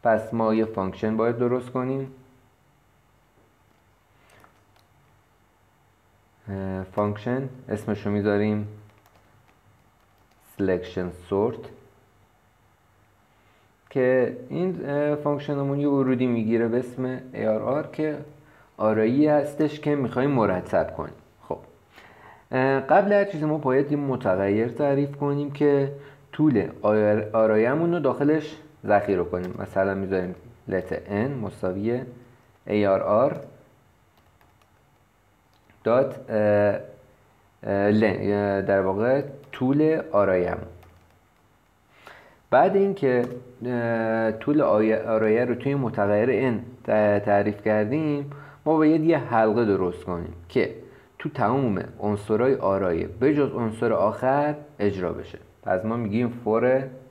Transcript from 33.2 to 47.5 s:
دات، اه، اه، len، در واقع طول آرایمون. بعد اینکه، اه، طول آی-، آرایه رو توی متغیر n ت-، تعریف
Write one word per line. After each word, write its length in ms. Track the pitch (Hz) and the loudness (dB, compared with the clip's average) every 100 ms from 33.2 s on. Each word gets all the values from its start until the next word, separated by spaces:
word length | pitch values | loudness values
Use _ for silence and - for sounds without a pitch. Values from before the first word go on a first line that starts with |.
| 139 156 - - _ _ _ _ _ _ _ _ _ _ _ _ _ _ _ _ _ _ _ _ _ _ | 2 -2 -12 -20 _ _ _ _ _ _ _ _ _ _ _ _ _ _ _ _ _ _ _ _ _ _
دات، 360 | 110 120 139 - - | 0 2 2 -4 -6
اه، 500 | 113 107 104 104 101 - - _ _ _ _ _ _ | 0 2 4 2 0 -8 -20 _ _ _ _ _ _
اه، 300 | 107 98 101 | -4 0 2
len، 240 | 107 107 95 101 101 104 98 95 | 4 2 0 0 0 0 -2 0
در 140 | 98 | 0
واقع 420 | 95 95 117 139 143 - - | 2 0 0 0 -2 -12 -18
طول 480 | - 127 143 156 156 151 | -4 0 2 2 0 0
آرایمون. 560 | 104 98 92 87 87 85 - - _ _ _ _ _ _ _ _ _ _ _ - - - _ _ | 2 4 2 0 -4 -10 -18 -20 _ _ _ _ _ _ _ _ _ _ _ -20 -20 -20 _ _
بعد 260 | 123 175 196 | 4 6 4
اینکه، 480 | 196 190 135 123 123 - - - 120 | 2 2 2 2 0 -6 -16 -10 -4
اه، 680 | 123 117 113 113 113 113 | -2 0 0 0 0 0
طول 280 | 110 - 147 | -2 0 2
آی-، 460 | 117 107 110 - - | 4 4 4 2 2
آرایه 380 | 110 110 110 | 2 4 2
رو 100 | 123 | 2
توی 200 | 135 139 | -2 -2
متغیر 800 | 139 120 - 101 104 120 107 131 | -2 -2 0 2 2 2 2 0
n 20 | 110 - - | -2 -6 -14
ت-، 400 | - 110 104 104 | -2 2 4 2
تعریف 400 | 104 101 104 | 2 2 2